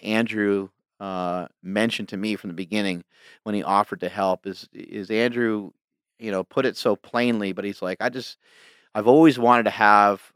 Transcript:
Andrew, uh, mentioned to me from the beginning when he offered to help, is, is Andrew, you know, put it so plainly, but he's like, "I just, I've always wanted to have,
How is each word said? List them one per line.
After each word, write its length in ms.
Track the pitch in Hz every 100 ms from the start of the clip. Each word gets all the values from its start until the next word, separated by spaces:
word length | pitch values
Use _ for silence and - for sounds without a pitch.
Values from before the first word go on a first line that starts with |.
Andrew, 680 | 104 110 113 107 104 98 98 _ _ -
uh, 480 | 98 92 90 90 78 _
mentioned 460 | 92 104 113 - 101
to 60 | 98
me 180 | 107 101
from 120 | 101
the 60 |
beginning 480 | 85 87 107 98 87 - _ _ _
when 120 | 107
he 80 | 104
offered 380 | 76 98 104 95
to 80 | 90
help, 360 | 98 95 92 98
is, 220 | 92 -
is 380 | - - 107 95
Andrew, 600 | 110 120 120 113 107 98 - _ _ _ _
you 120 | 110
know, 140 | 95
put 220 | - 135 127
it 100 | -
so 180 | 117
plainly, 580 | 101 - 120 123 113 98
but 120 | 92
he's 160 | 101 95
like, 160 | 92 95
"I 80 | 123
just, 260 | 131 - - _ _ _ _ _
I've 120 | 107 113
always 320 | 147 165 123
wanted 240 | 117 120
to 80 | 107
have, 600 | - 104 104 101 98 -